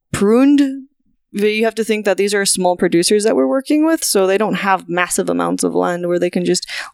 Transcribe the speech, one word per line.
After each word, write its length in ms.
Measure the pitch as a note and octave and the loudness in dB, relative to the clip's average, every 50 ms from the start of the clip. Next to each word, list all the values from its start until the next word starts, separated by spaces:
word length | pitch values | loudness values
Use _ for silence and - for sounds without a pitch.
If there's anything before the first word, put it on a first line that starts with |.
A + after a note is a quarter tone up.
| _ _ | _ _
pruned, 760 | - - G3+ G3+ A3+ B3 C4+ C#4+ D4 C#4 C#4+ C4+ C4+ C#4 C4 - _ _ _ _ _ _ _ _ | -4 0 2 4 4 4 6 6 4 4 2 0 -2 -8 -14 -18 _ _ _ _ _ _ _ _
but 140 | - G3+ G3+ | -4 -2 0
you 180 | G#3 G#3+ A3 A3+ | 0 0 0 0
have 100 | A3+ A3 | 0 -2
to 80 | A3+ | -2
think 220 | G#3+ A3+ G#3+ G#3+ G#3 | -2 -2 -2 -2 0
that 140 | G#3 F#3 F#3 | 0 0 0
these 140 | G3 G3+ | 0 0
are 140 | G#3 G3+ G3 | 0 0 0
small 300 | - - F#3 F3+ F3+ F3+ | 0 0 0 0 0 2
producers 480 | - F#3+ F3 - E3+ E3+ - G#3+ G#3 G3+ | 2 0 2 2 2 2 2 2 2 2
that 100 | A3 - | 2 0
we're 140 | B3+ C4 C4 | 0 0 0
working 360 | C4 C4+ C4 - D4+ D4+ D#4 | 0 -2 -2 0 0 2 2
with, 200 | D#4+ E4 D#4+ - | 2 0 0 -2
so 240 | - - G3+ F#3+ F#3 | -2 0 0 2 2
they 100 | G3 G3 | 2 0
don't 160 | G#3+ G3 F#3+ | 0 -2 -2
have 340 | F3+ G3 G3+ F#3+ F3 E3+ E3 | -2 -2 -2 -2 -2 -4 -4
massive 400 | F3 F3+ F3+ - - - F3+ F3 | -4 -4 -2 -2 -2 -4 -2 -2
amounts 360 | F3 F3 E3+ E3+ F3+ F3+ F3+ | -2 -2 -2 -2 -2 -2 -2
of 100 | F3 E3+ | -2 0
land 320 | - F3+ F3+ F3 F3 F3 | 0 0 -2 -2 -4 -2
where 140 | F3 F3 F3 | -2 -2 0
they 100 | F3 F3+ | 0 -2
can 140 | - F#3+ F3 | -2 -2 -2
just 240 | F3 F3+ - - - - - - - | -2 -2 -2 -4 -8 -12 -12 -14 -6